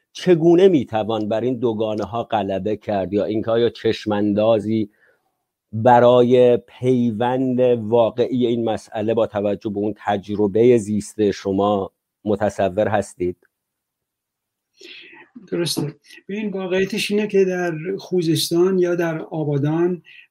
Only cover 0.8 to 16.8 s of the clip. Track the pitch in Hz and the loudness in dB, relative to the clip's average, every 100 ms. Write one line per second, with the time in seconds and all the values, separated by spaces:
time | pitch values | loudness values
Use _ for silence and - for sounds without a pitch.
0.8 | 110 110 104 110 107 110 120 123 120 107 | 0 -4 -2 -2 -2 -2 -2 -2 -2 -2
1.8 | 110 107 98 117 113 110 98 95 98 104 | -4 -4 -6 -6 -4 -2 -2 -4 -4 -6
2.8 | - 101 90 101 - 110 110 117 117 - | -4 -4 -2 -2 -2 -4 -2 0 0 0
3.8 | 113 104 107 104 104 101 110 110 104 110 | -4 -2 -2 -2 0 2 2 2 0 -4
4.8 | 104 _ _ _ _ _ _ _ _ 110 | -4 _ _ _ _ _ _ _ _ 0
5.8 | 120 120 120 123 120 123 123 120 - - | 4 6 8 6 6 6 6 4 -2 -4
6.8 | 127 127 120 104 120 127 131 123 127 120 | 0 0 0 -2 -2 -2 -2 0 2 0
7.8 | 107 120 110 120 117 127 117 117 113 104 | 2 2 2 0 -2 0 0 0 -2 -4
8.8 | - 110 107 113 107 104 104 101 110 101 | -8 -6 -2 0 -2 -2 -4 -4 -6 -4
9.8 | 104 101 - 104 92 101 104 104 120 120 | -6 -4 -4 -4 -4 -2 0 4 4 4
10.8 | 101 104 - - 104 - 98 95 101 101 | 2 -6 -4 -2 -2 -2 -2 0 2 0
11.8 | 92 _ _ _ 104 101 104 - 98 92 | -4 _ _ _ -4 -2 -2 -2 -2 -2
12.8 | 104 104 98 - 90 - _ _ _ _ | -2 -2 -4 -6 -6 -6 _ _ _ _
13.8 | _ _ _ _ _ _ _ _ _ _ | _ _ _ _ _ _ _ _ _ _
14.8 | - - - - _ - 185 175 165 - | -20 -20 -20 -20 _ -20 -8 -6 -4 -4
15.8 | 147 - _ - - 202 214 190 185 185 | -6 -10 _ -20 -12 -8 -6 -6 -4 -2